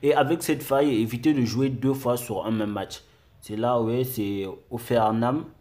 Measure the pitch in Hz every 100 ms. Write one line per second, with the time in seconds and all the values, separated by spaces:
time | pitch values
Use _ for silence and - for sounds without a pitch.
0 | 143 147 139 165 - 143 - 135 147 117
1 | 113 120 156 147 117 110 135 123 131 135
2 | 127 123 - 101 90 113 104 101 92 -
3 | - _ _ _ - 107 120 123 113 120
4 | 127 123 101 101 95 92 - 120 - 120
5 | 110 110 117 143 165 -